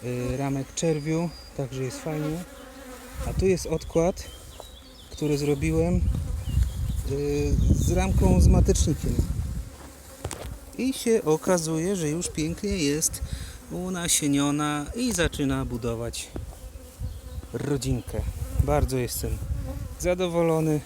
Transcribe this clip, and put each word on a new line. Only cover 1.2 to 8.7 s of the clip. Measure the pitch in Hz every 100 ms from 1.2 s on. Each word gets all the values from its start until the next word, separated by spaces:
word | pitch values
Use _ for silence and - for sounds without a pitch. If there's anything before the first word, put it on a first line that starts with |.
| 170 - - -
także | 135 131
jest | 131 123
fajnie. | - 151 151 160 180 - - - 254 - - - -
A |
tu | - 185
jest | 180 -
odkład, | 156 - 165 170 - - - - - - - - - -
który | - 151 147
zrobiłem, | 143 143 160 160 165 175 - - - - - - - - - - -
y, | 139 143 143 147 147 - -
z | -
ramką | 175 190 - 190 180
z | -
matecznikiem. | - -